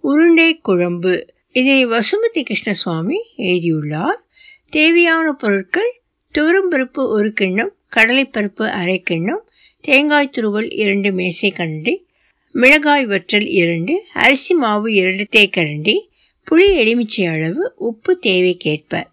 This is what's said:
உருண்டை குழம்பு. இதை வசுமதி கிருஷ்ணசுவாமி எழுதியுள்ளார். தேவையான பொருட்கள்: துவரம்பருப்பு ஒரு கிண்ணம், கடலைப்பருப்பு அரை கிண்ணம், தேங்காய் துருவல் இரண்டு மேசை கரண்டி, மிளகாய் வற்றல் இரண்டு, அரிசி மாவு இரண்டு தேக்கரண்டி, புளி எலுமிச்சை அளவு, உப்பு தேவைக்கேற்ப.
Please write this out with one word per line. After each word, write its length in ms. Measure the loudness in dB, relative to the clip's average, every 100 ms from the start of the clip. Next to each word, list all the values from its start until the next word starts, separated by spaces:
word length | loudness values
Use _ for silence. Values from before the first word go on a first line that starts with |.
உருண்டை 480 | 0 4 6 6 4 0
குழம்பு. 560 | -2 0 0 -2 -2 -2 -4 _ _ -2
இதை 240 | 2 2 2
வசுமதி 560 | 0 0 0 -2 -2
கிருஷ்ணசுவாமி 760 | -4 -6 -4 -4 -4 -4 -2 -4 -8 -8
எழுதியுள்ளார். 800 | -2 -2 0 -2 -4 -4 -4 -4 _ _ -20 -20 _
தேவையான 640 | 0 2 4 2 2 0
பொருட்கள்: 580 | -2 -2 -2 -2 -2 -4 -6 _ _ _ -2
துவரம்பருப்பு 680 | 2 2 2 -2 -4 -4 -2
ஒரு 220 | 0 -2
கிண்ணம், 400 | -2 -2 -2 -4 _ _
கடலைப்பருப்பு 760 | 0 2 2 0 -4 -6 -4 -4
அரை 260 | -2 -4 -4
கிண்ணம், 440 | -2 -4 -2 -6 -10 _ _ _
தேங்காய் 480 | 0 0 2 2 0
துருவல் 380 | -2 -2 -2 -6
இரண்டு 380 | -2 -2 0 -2
மேசை 380 | -2 -4 -2 -4
கரண்டி, 440 | -4 -6 -4 -4 -4 _ _ _ _ _ 2
மிளகாய் 500 | 4 6 4 2 2
வற்றல் 440 | -2 0 -2 0
இரண்டு, 420 | 0 0 0 -2 -4 -4 0
அரிசி 380 | 2 2 0 0
மாவு 340 | 2 0 0
இரண்டு 320 | 0 0 -2 0
தேக்கரண்டி, 680 | 2 2 0 -2 -2 -2 -2 -4 _ _ _ 0
புளி 200 | 4 4 4
எலுமிச்சை 500 | 2 0 -2 -2 -2
அளவு, 380 | -2 -4 -4 -6 _
உப்பு 320 | -8 -6 -2 -2
தேவைக்கேற்ப. 840 | 0 2 0 0 -4 -6 _ -10 -10